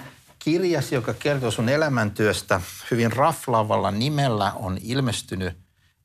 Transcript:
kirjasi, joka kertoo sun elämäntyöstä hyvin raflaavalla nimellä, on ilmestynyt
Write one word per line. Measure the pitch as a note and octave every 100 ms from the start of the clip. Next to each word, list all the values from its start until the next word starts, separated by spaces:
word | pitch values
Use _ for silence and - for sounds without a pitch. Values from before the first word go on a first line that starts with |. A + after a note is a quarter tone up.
| - - - -
kirjasi, | D#3 F3 F#3 D#3 C3 C3+
joka | A2
kertoo | G#2+ D3 C#3 A#2+
sun | G#2+ A2+
elämäntyöstä | D3 D#3 B2 G#2 F2+ G#2+ F2+ - F#2+ - - -
hyvin | A#2 A2+
raflaavalla | A2 D#3 D3 - A2+ G#2+ G#2+ G2
nimellä, | G#2 C3+ D3 C#3 G#2 F#2+
on | - F#2 F#2
ilmestynyt | A2+ C3+ B2+ - - F#2+ F#2 E2+ _ _ _ _